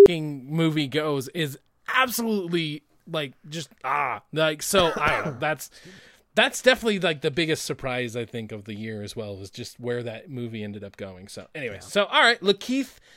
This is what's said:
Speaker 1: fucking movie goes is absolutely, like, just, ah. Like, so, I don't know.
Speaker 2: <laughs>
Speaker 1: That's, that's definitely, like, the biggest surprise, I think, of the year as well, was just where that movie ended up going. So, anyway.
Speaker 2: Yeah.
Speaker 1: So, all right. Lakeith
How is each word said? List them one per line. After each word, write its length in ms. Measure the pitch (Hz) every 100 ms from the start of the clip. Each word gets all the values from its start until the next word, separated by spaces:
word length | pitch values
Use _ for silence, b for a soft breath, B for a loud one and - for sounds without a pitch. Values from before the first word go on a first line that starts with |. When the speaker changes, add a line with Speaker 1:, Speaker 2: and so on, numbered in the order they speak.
| 196
Speaker 1:
fucking 380 | 170 151 143 127
movie 340 | 160 165 156 143
goes 400 | 143 151 143 131
is 300 | 175 151 139 _ _ -
absolutely, 880 | 254 262 214 226 208 170 170 156 151 - _ -
like, 280 | 160 143 - -
just, 200 | 156 151 _
ah. 380 | 127 143 139 107 -
Like, 300 | 147 160 151
so, 300 | - 196 170 147
I 140 | 151 131
don't 80 | 127
know. 40 | 123
Speaker 2:
<laughs> 20 |
Speaker 1:
That's, 300 | 151 156 - B 170 B B B B -
that's 260 | 254 -
definitely, 380 | 254 254 226 202
like, 200 | 175 156
the 120 | 160
biggest 340 | 139 160 156 -
surprise, 500 | 139 135 123 123 117
I 80 |
think, 300 | 113 120 110
of 100 | 110
the 100 | 104
year 280 | 104 110 107
as 160 | 104 120
well, 180 | 104 98
was 140 | 98
just 320 | - 117 -
where 200 | 120 120
that 260 | 117 110 110
movie 340 | 131 120 113
ended 180 | 104 104 98
up 100 | -
going. 320 | 98 92 101
So, 200 | - 92
anyway. 220 | 156 127 98
Speaker 2:
Yeah. 40 |
Speaker 1:
So, 240 | - 202 196
all 160 | 285
right. 180 | 254 233
Lakeith 600 | 190 202 - 262 269 - b